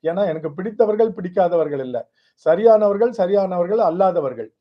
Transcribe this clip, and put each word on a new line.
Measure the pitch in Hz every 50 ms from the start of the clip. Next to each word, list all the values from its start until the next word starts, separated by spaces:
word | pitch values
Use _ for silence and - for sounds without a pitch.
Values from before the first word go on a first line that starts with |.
| -
ஏன்னா | 165 170 190 208
எனக்கு | 180 156 160 151 160
பிடித்தவர்கள் | 147 170 185 - 208 - 233 208 208 214 226 220
பிடிக்காதவர்கள் | 190 220 180 180 180 202 185 175 175 170 156 151 147 139 131
இல்ல, | 127 123 117 - _ _ _ _ _ _ _ _
சரியானவர்கள் | 160 165 180 220 226 220 214 214 202 202 202 226 247
சரியானவர்கள் | 214 190 - - 202 202 196 185 185 175 175 175 214 233
அல்லாதவர்கள். | 214 170 160 185 196 190 175 170 147 131 123 113 110 - _ _